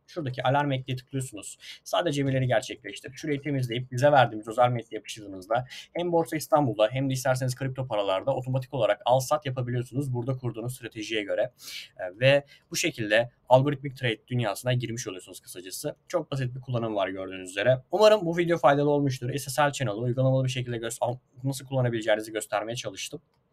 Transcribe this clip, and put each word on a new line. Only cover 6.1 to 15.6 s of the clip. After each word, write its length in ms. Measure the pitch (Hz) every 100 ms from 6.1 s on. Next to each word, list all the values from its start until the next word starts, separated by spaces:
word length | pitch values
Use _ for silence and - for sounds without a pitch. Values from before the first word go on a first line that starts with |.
Borsa 260 | 170 160 160
İstanbul'da 520 | - 156 139 104 107
hem 180 | 127 139
de 40 |
isterseniz 420 | 131 131 127 131 127
kripto 320 | 135 131 131
paralarda 480 | 104 101 95 135 131
otomatik 380 | 127 131 131
olarak 280 | 139 104 104 117
al 140 | 131
sat 260 | 127 151 139
yapabiliyorsunuz 680 | 127 120 123 120 123 143
burada 240 | 120 123 131
kurduğunuz 380 | 123 110 120 127
stratejiye 480 | 113 110 104 110
göre. 280 | 101 90 127 - - - - -
E, 200 | 92 95
ve 260 | 127 143 143 - _
bu 40 | 170
şekilde 540 | 165 - 104 107 123 - -
algoritmik 480 | 131 143 139 143 127
trade 300 | 123 110 _
dünyasına 460 | 123 110 98 123
girmiş 340 | 123 113 117 110
oluyorsunuz 320 | 92 95 90
kısacası. 560 | - 92